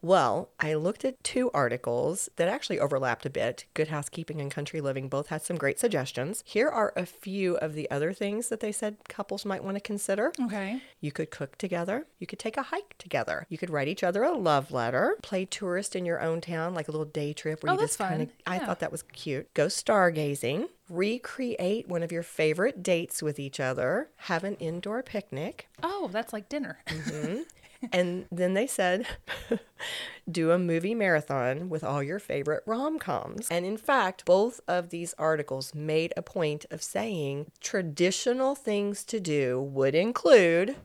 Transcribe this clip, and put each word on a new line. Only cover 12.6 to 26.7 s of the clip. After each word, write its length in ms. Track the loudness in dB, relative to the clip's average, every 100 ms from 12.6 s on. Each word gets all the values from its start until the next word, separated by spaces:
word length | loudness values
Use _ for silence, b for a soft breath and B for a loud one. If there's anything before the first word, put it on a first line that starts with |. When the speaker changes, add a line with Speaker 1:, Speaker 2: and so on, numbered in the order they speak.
Speaker 1:
hike 320 | -4 -6 -8 -20
together. 480 | -4 -2 0 -4 -6
You 80 | -8
could 100 | -4
write 200 | -2 -2
each 140 | 0
other 200 | 0 2
a 100 | 2
love 380 | 2 4 4 2
letter. 480 | -2 0 2 2 0
Play 220 | -2 -4
tourist 500 | -2 -4 -2 -2 -2
in 120 | -4 -2
your 160 | 0
own 180 | 0 -2
town, 320 | -2 -4 -2
like 160 | -4 -4
a 40 |
little 120 | -4
day 300 | -4 -4 -4
trip 280 | -4 -4 -2
where 80 | 0
Speaker 2:
Oh, 40 |
Speaker 1:
you 60 | 2
Speaker 2:
that's 180 | 2 0
Speaker 1:
just 100 | 0
kinda, 140 | 0
Speaker 2:
fun. 100 | -4 -6 -4
Speaker 1:
I 100 | -2
Speaker 2:
Yeah. 80 |
Speaker 1:
thought 160 | -2 -2
that 120 | -2
was 100 | -6
cute. 500 | -12 -10 -6 -4 -2
Go 140 | 2 2
stargazing. 1000 | 2 4 6 6 4 0 0 0 0 -4 _ _
Recreate 1000 | -2 0 0 -6 -6 -4 -2 0 0 -2
one 140 | -4
of 80 | -2
your 120 | -4
favorite 600 | -6 2 2 4 2 0
dates 400 | 0 2 0 -2
with 160 | -2 -2
each 220 | -8 -2
other. 480 | -2 2 2 0 -2 _
Have 280 | -4 -2
an 100 | -2
indoor 480 | -4 -6 -6 -6 -6
picnic. 680 | -4 -8 -6 -8 -8 -10 -20 -8
Speaker 2:
Oh, 260 | -6 -4 -4
that's 220 | -4 -6
like 160 | -8 -6
dinner. 300 | -6 -6